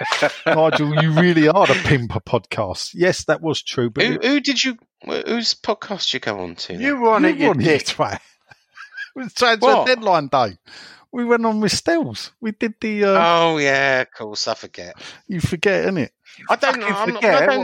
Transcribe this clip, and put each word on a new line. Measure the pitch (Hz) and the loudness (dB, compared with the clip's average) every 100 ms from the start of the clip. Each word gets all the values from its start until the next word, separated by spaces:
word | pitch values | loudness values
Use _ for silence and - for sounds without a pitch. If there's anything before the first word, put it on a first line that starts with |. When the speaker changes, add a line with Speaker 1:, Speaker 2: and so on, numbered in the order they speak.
Speaker 1:
<laughs> | - - 147 - - | -6 -2 -2 -4 -2
Nigel, | 156 160 151 147 151 | 2 2 2 0 0
you | 160 | 2
really | 156 180 160 151 | 4 4 6 4
are | 185 180 | 4 4
the | 185 | 2
pimp | - 139 117 110 | 2 0 0 -6
of | |
podcasts. | - 120 - - 98 90 - | -4 -4 -4 -6 -6 -6 -10
Yes, | 90 180 - | 0 0 0
that | - 151 | -2 -2
was | 160 139 | -2 -4
true, | - - 120 | -4 -2 -2
but | - | 0
Speaker 2:
Who, | 226 | -2
Speaker 1:
it | 156 | 0
Speaker 2:
who | 240 285 | 0 0
did | 277 240 | 0 -2
you, | 254 233 _ _ - | -4 -6 _ _ -8
wh-, | 73 - | -6 -4
whose | 233 226 | -2 -4
podcast | - - 208 - - - | -4 -4 -6 -6 -6 -4
did | |
you | 131 | -4
go | 117 101 | -4 -6
on | 90 87 | -8 -10
to | - | -12
Speaker 3:
You | 131 | -4
Speaker 2:
then? | 269 277 | -4 0
Speaker 3:
were | 226 | 2
on | 220 | 4
Speaker 1:
You | 311 | 2
Speaker 3:
it, | 285 | 2
you | |
Speaker 1:
were | 285 | 0
on | 156 | 2
Speaker 3:
dick. | 165 143 - | 2 0 -2
Speaker 1:
it, | - | -4
mate. | 123 - | -4 -6
<laughs> | - _ _ - _ - - - - - | -14 _ _ -20 _ -20 -20 -16 -14 -12
It | |
was | 247 | -12
transfer | - 240 226 247 | 0 2 4 4
Speaker 2:
What? | 240 151 | 4 2
Speaker 1:
deadline | 247 214 170 139 | 0 2 0 2
day. | 135 110 90 _ - - - _ | 0 0 -4 _ -20 -20 -20 _
We | 240 | -6
went | 233 233 | 0 0
on | 226 214 | 0 0
with | 208 | 0
Stills. | - - 339 156 107 - _ | 0 0 0 -2 -8 -14 _
We | 220 | -8
did | 208 233 - | -6 -6 -6
the, | 220 208 | -6 0
uh, | 202 190 | 2 4
Speaker 2:
Oh, | 170 170 165 156 | 4 4 4 2
yeah, | 139 135 135 131 | 2 2 2 2
of | 123 | -2
course, | - 110 104 - | -8 -10 -8 -6
I | |
forget. | 113 95 - 87 - - - - | -6 -10 -16 -18 -18 -20 -20 -10
Speaker 1:
You | 180 | -6
forget, | - 170 202 190 180 | -4 -2 0 0 0
innit? | 185 120 _ _ - - | -2 -4 _ _ -12 -4
Speaker 2:
I | |
don't | 208 277 | 0 0
Speaker 3:
Fucking | 240 | -2
Speaker 2:
know, | 208 | -4
I'm | 196 226 | -4 -4
not, | 226 | 0
Speaker 3:
forget, | 214 151 | 2 4
Speaker 2:
I | - | 2
don't | 262 | 0